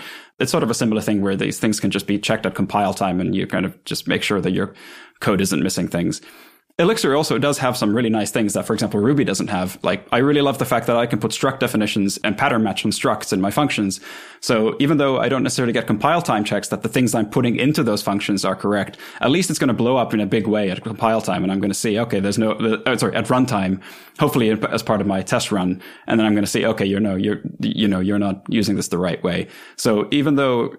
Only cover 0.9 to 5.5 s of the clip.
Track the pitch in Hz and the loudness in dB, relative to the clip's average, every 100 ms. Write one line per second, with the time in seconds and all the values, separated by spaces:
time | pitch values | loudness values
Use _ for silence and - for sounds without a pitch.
0.9 | 107 113 104 98 95 98 - 113 104 101 | 0 0 0 0 0 -2 0 0 0 0
1.9 | 101 - 101 - 113 92 - 92 101 98 | -2 -2 -2 0 -2 -2 -2 0 2 0
2.9 | 95 98 90 95 95 95 92 92 - - | 0 0 0 0 -2 -2 -2 -4 -6 -8
3.9 | - - 95 - 101 90 92 - - - | -6 -2 -2 0 0 0 0 -2 -8 -20
4.9 | - - _ 120 95 95 | -20 -20 _ 0 2 2